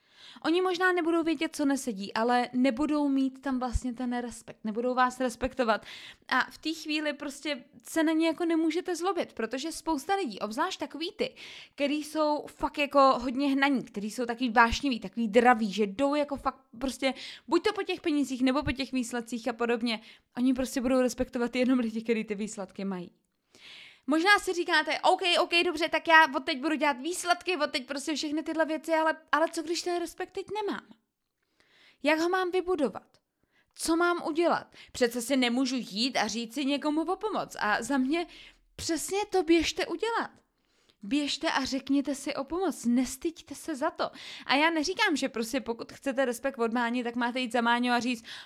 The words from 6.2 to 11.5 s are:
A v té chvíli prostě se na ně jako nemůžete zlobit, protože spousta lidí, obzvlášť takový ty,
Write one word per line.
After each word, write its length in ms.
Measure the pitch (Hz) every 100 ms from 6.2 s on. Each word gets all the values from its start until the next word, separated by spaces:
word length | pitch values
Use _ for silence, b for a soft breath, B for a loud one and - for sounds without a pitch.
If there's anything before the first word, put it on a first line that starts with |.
| -
A 220 | 254 -
v 80 | -
té 140 | 311
chvíli 400 | 320 311 302 302
prostě 520 | 285 294 - 311 285 - -
se 200 | - 320
na 100 | 311
ně 140 | 320 330
jako 180 | 320
nemůžete 520 | 339 330 330 330 359 320
zlobit, 360 | 359 339 240
protože 400 | - 226 262 311
spousta 420 | - 320 294 -
lidí, 240 | 392 285 185
obzvlášť 420 | 208 233 359 -
takový 320 | 277 294 330 -
ty, 180 | - - B